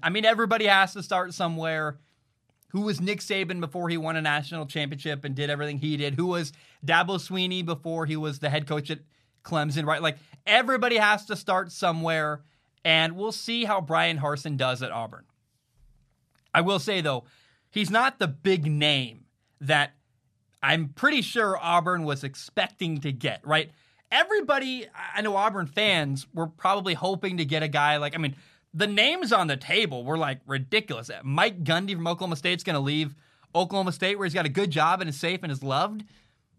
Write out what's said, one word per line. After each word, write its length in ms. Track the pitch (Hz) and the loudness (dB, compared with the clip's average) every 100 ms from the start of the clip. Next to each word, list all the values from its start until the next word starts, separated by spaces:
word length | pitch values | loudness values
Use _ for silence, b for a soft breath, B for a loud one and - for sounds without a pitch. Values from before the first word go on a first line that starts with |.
I 80 | 165 | 0
mean, 140 | 202 220 | 4 4
everybody 400 | 226 226 226 214 | 4 2 4 6
has 280 | 196 185 | 6 6
to 80 | 196 | 0
start 320 | - 185 180 | -2 -2 -2
somewhere. 640 | 175 175 165 160 160 151 143 b b _ _ _ _ _ | -2 -2 -2 -2 -2 -2 -6 b b _ _ _ _ _
Who 120 | 190 | -2
was 200 | 208 156 | 0 0
Nick 180 | 180 208 | -2 -2
Saban 400 | - 196 180 180 | -2 -2 -2 -4
before 300 | 165 180 170 | -6 -6 -4
he 80 | 170 | -2
won 180 | 160 160 | -2 -2
a 60 | |
national 460 | 156 147 143 165 147 | 0 -2 -2 -8 -6
championship 580 | 156 147 143 156 143 143 | -6 -6 -6 -6 -6 -6
and 80 | |
did 160 | 135 143 | -4 -4
everything 300 | 143 147 147 | -2 -4 -4
he 180 | 151 147 | -4 -2
did? 180 | 143 139 | -2 -2
Who 120 | 180 | 0
was 260 | 175 151 b b b 147 | -2 -4 b b b 4
Dabo 320 | 165 180 190 | 4 4 0
Swinney 480 | - 185 185 185 170 | -4 -2 -2 -2 -4
before 400 | 151 165 165 156 | -6 -4 -4 -2
he 100 | 156 | -2
was 220 | 151 139 | -4 -4
the 120 | 147 | -2
head 180 | 151 147 | -2 -2
coach 240 | 151 147 | -4 -4
at 80 | 156 - _ _ _ | -8 -10 _ _ _
Clemson, 440 | - 165 147 143 147 | -4 -2 0 0 0
right? 160 | 151 | 2
Like, 140 | 165 143 B B - | 0 -2 B B 4
everybody 520 | 214 254 262 247 233 | 6 6 2 4 4
has 280 | 208 208 208 | 4 4 0
to 100 | 202 | -6
start 360 | - 185 180 | 0 0 -2
somewhere, 720 | - 185 165 165 160 151 147 b b b b | -2 0 0 0 0 -2 -4 b b b b
and 320 | 170 160 165 175 | 2 4 4 0
we'll 160 | 214 | -6
see 340 | 214 - 233 220 | -6 -4 -2 0
how 160 | 196 | 0
Brian 380 | 156 160 170 160 | 2 2 2 0
Harsin 360 | 147 147 156 139 | -2 -2 -4 0
does 280 | 131 123 | 0 0
at 80 | 123 | -4
Auburn. 340 | 101 110 - _ _ _ _ _ _ _ _ _ _ _ _ _ | -6 -6 -12 _ _ _ _ _ _ _ _ _ _ _ _ _
I 80 | - | 2
will 180 | 175 196 | 4 2
say, 220 | - 190 | 0 0
though, 220 | 151 127 b b b b b | 0 -2 b b b b b
he's 180 | 214 180 | -2 2
not 300 | 220 262 262 | 4 2 2
the 80 | 180 | -2
big 400 | 139 190 185 151 | 0 2 2 2
name 580 | 147 151 139 123 110 - _ _ _ | 2 4 4 -2 -10 -20 _ _ _
that 340 | 139 151 143 - _ _ _ _ _ _ | 2 2 2 -4 _ _ _ _ _ _
I'm 280 | - 160 151 | 0 0 -2
pretty 320 | 143 277 302 | -2 0 2
sure 360 | - 240 208 190 | 0 0 0 0
Auburn 460 | 170 175 170 180 | 2 2 2 0
was 200 | 156 139 | -2 -4
expecting 760 | 139 - - - 185 - 175 156 | -6 -12 -8 -4 -4 -4 -4 -2
to 100 | 143 | -4
get, 340 | 131 135 101 - | -4 -4 -4 0
right? 260 | 156 - b b b b | 0 0 b b b b
Everybody, 760 | 240 339 415 277 277 262 254 214 - 180 185 | 0 2 2 2 0 0 -6 -10 -14 -8 -4
I 60 | |
know 140 | 214 196 | -2 0
Auburn 320 | 214 196 156 | 0 -2 -4
fans 600 | 208 214 180 143 135 - | 0 2 2 0 -4 -6
were 140 | 165 165 | -6 -6
probably 460 | - 185 202 190 | -2 0 0 0
hoping 440 | 151 180 190 196 180 | -2 -2 -2 -4 -4
to 80 | 147 | -2
get 180 | 156 | 0
a 40 | 156 | 0
guy 300 | 147 147 151 | 2 4 2
like, 180 | 147 165 | 0 -2
I 20 | |
mean, 160 | 147 135 b b b | -4 -4 b b b
the 140 | 160 208 | -2 0
names 440 | 202 240 359 277 | 4 2 2 2
on 160 | 220 165 | 2 2
the 100 | 135 | -2
table 460 | - 185 175 127 | -2 0 0 -2
were, 140 | 123 160 | -4 -2
like, 240 | 147 135 - | -2 -4 -6
ridiculous. 640 | 139 127 214 214 120 120 101 | -6 0 -2 -2 -6 -10 -10
Mike 400 | 135 147 214 180 | -2 2 2 2
Gundy 320 | 156 165 196 185 | 0 0 0 -2
from 120 | 170 | -2
Oklahoma 280 | 170 185 160 | -2 -4 -2
State's 280 | 180 175 | -2 -2
gonna 160 | 190 151 | -2 -2
leave 360 | 139 151 151 143 b b b | 0 0 -2 -6 b b b
Oklahoma 380 | 170 180 196 185 | -2 0 0 -2
State, 260 | - 190 202 | 0 -2 0
where 80 | 190 | -2
he's 80 | |
got 120 | 170 156 | 0 0
a 40 | |
good 200 | 147 202 | 0 0
job 320 | 151 156 185 | 2 4 2
and 80 | 175 | -2
is 100 | 139 | -4
safe 240 | 170 185 | -4 -4
and 80 | 175 | -4
is 120 | 131 | -6
loved, 400 | 135 135 190 214 214 b b b b | -2 0 0 -4 -14 b b b b